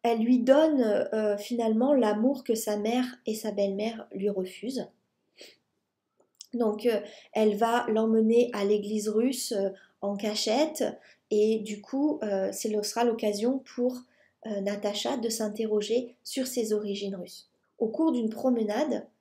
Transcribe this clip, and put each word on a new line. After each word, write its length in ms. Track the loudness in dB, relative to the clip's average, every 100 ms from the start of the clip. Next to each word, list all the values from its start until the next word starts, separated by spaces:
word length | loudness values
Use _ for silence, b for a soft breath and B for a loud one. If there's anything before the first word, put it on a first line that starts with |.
Elle 180 | 0 0
lui 180 | 4 4
donne, 420 | 6 6 6 4 2 0 0
euh, 240 | 0 0 -2
finalement 560 | -4 -2 0 2 4
l'amour 500 | 4 4 2 0 0
que 120 | -2
sa 240 | -2 -2 -2
mère 260 | 0 0 -2 -6 -8
et 80 |
sa 180 | -6 -4
belle-mère 560 | -2 -2 0 -4 -6 -12
lui 180 | -4 -2
refusent. 580 | -2 -6 -8 -8 -8 -8 _ _ _ _ B B B _ _ _ _ _ _ _ _ -10
Donc, 320 | -2 0 0 0
euh, 140 | 0 B B B
elle 220 | 2 2 4
va 280 | 2 2 2
l'emmener 600 | 0 4 4 6 4 4
à 100 | 0
l'église 460 | 2 2 0 -2 0
russe, 420 | 2 2 0 -4
euh, 160 | -2 -2 -4 B B
en 160 | -6 -4
cachette 680 | -4 -2 0 2 2 0 -4 -4 B B _
et 280 | 2 4 2
du 240 | -2 -10
coup, 360 | -6 0 0 0
euh, 280 | -2 -2 -2
ce 300 | -4 -2 -2
sera 220 | -2 0
l'occasion 580 | 0 2 -2 0 0 -2 -6
pour, 240 | -2 -2 -2 b b b b -8
euh, 160 | -4
Natacha 560 | -4 -2 -4 -4 -4 -2
de 100 | -4
s'interroger 880 | -2 -4 -2 0 0 2 0 -2 -12
sur 220 | -10 -6 -4
ses 260 | -2 0
origines 440 | -2 -2 -6 -6 -8
russes. 340 | -12 -16 -20 _ _ _
Au 100 | -4
cours 240 | 0 0
d'une 180 | 2 -2
promenade 760 | 0 0 0 0 0 0 -2 -6 _